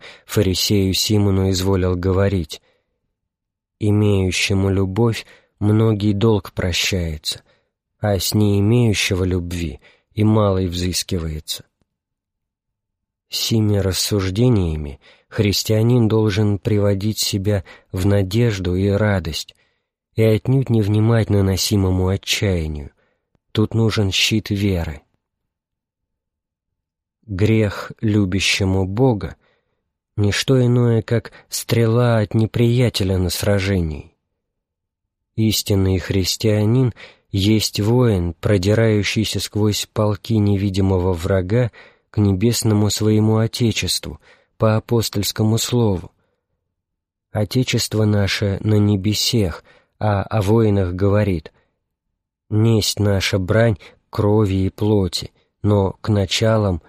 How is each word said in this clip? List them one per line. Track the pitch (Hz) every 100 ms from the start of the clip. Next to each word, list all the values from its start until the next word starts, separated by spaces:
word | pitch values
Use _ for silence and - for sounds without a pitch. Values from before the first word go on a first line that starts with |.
| - -
фарисею | - - 95 92 - 104 95
Симону | 92 - 107 101 95 95
изволил | 92 95 95 90 90
говорить: | 92 92 98 98 80 - _ _ _ _ _ _ _ _ _ _ _ -
«Имеющему | 104 104 104 98 92 - - 98 98
любовь | 98 95 95 117 107 - - _ -
многий | 104 110 110 104 104
долг | 101 113 101 -
прощается, | - 92 85 - 95 82 76 - - _ _ _ _ _ _
а | 107 98
с | -
не | 107 104 101
имеющего | 101 120 117 95 - 92
любви | 92 92 85 87 82 67 _ _ _
и | -
малый | 107 107 104 95 92
взыскивается». | 87 90 85 - 92 80 78 - - - _ _ _ _ _ _ _ _ _ _ _ _ _ _ _ _
Сими | - - 113 107 101
рассуждениями | 95 92 - 104 95 95 127 107 85 78 73 67 _ _ _
христианин | - 101 90 - 110 117 123 110
должен | 110 110 98 104 101
приводить | - 104 101 98 107 107
себя | - 104 95 101 - - _
в | 92 101
надежду | 101 95 110 120 98 90 90
и | 98
радость | 98 107 98 82 78 - - _ _ _ _ _
и | -
отнюдь | 110 107 - 135 123
не | 113
внимать | 101 107 110 117 101
наносимому | 101 95 92 - 104 95 92 92
отчаянию. | 98 - - 104 87 78 76 69 _ _ _ _ _ _
Тут | - 107
нужен | 113 110 110 98
щит | - - 110 -
веры. | 101 101 90 80 71 _ _ _ _ _ _ _ _ _ _ _ _ _ _ _ _ _ _ _ _ _ _ 113
Грех | 92 104 110 104 - - -
любящему | 110 104 95 95 - - 95 95 92
Бога — | 101 131 104 82 - _ _ _ _ _ _ _ -
не | 101
что | - - 135
иное, | 123 123 120 113
как | - 117 - - -
стрела | - - 113 113 117 123 113
от | 107
неприятеля | 113 110 - 120 120 117 - 95 95
на | 90
сражении. | - 107 101 95 98 80 71 - _ _ _ _ _ _ _ _ _ _ _ _
Истинный | - 110 - - 98 95 92
христианин | - 98 87 - 110 107 104 127 127 - - _ _
есть | 101 98 110 - -
воин, | 104 123 120 95 85
продирающийся | - 113 101 92 107 113 107 98 113 101 101
сквозь | - 107 107 101 -
полки | - 107 101 - 110
невидимого | 101 101 101 95 95 92 92
врага | 87 92 95 90 117 120 - - _ _
к | -
небесному | 104 92 117 113 113 104 104
своему | - 107 107 110 110
Отечеству | 110 - 117 - 90 - 76 73 _ _ _ -
по | 110 107
апостольскому | - 117 107 104 95 - 110 113
слову. | - 123 110 90 85 _ _ _ _ _ _ _ _ _ _ _ _
Отечество | 110 104 127 127 120 - 110 107
наше | 104 98 - 101 98
на | 107 104
небесех, | 104 101 95 101 - 120 90 - - _ _ -
а | 107 101
о | - 110
воинах | 98 113 110 101 92
говорит: | 90 98 104 98 85 - _ _ _ _ _ _ _ _ _ -
«Несть | 107 113 110 - -
наша | 104 95 - 101
брань | 92 104 117 104 - _ _
крови | - 104 107 104 95
и | 95
плоти, | - 104 104 92 - - _ _ _
но | 101 104 95 -
к | -
началам | 101 95 - 110 110 101 87